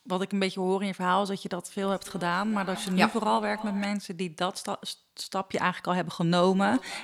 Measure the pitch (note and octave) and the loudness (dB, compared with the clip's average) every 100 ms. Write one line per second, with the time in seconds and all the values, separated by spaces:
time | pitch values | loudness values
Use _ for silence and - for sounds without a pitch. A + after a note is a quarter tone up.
0 | - F#3 F#3+ G3+ F#3+ F#3+ F#3 F#3+ G3+ F#3 | -4 -4 -2 0 0 0 0 0 0 -2
1 | F3+ F#3 G3 F#3+ F#3 F3+ - - G3 F#3+ | 2 2 2 -4 -6 -6 -6 -4 -2 -2
2 | - F3+ F3 F3 G#3+ G#3 F#3+ F#3 G3 F#3 | -4 -4 0 0 0 0 -2 -2 0 4
3 | E3+ A3+ G#3+ A3+ G#3+ G#3+ G#3+ G3+ G3+ G3+ | 4 4 2 2 2 -2 -2 -2 0 -2
4 | - F3 F3+ D#3 F3+ - - - - - | -6 -6 -6 -2 -4 -2 -6 -6 -8 -14
5 | _ - - F#3+ F#3+ - F3+ F3 - F3+ | _ -14 -6 -6 -4 -2 0 0 0 0
6 | E3 - E3+ F3 F3+ F#3+ G3+ B3+ - - | -2 0 2 6 6 6 4 2 -2 -10